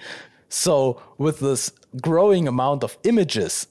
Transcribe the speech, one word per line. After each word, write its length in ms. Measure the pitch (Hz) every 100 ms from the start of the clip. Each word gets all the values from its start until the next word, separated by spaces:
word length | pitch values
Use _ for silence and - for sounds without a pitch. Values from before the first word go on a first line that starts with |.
| - - - _ _
So 520 | - 180 147 135 123 - -
with 220 | 147 151
this 320 | 139 127 - - _ 127
growing 460 | 160 165 202 190 156
amount 380 | 127 131 143
of 120 | 117 -
images, 640 | 233 233 165 113 90 - -